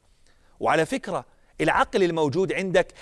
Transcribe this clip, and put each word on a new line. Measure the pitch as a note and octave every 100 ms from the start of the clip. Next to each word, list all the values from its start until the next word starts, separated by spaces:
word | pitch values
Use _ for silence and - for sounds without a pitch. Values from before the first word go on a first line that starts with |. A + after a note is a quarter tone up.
| _ _ _ _ _ -
وعلى | - D#3 D#3
فكرة، | C4+ - D3+ - _ _ -
العقل | D#3 F#3 C4 G#3+
الموجود | F3 D#3+ D3+ D#3 D#3+
عندك | D3+ F#3+ F3+ - -